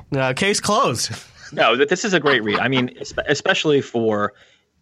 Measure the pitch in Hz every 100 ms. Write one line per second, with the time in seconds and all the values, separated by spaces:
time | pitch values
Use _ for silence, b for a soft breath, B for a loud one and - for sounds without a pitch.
0 | - 139 131 135 190 208 - 214 262 117
1 | - 113 - - - 151 131 120 147 180
2 | 226 185 143 131 107 104 113 131 123 -
3 | - - - 143 - 190 160 143 120 117
4 | 113 104 104 - b b b _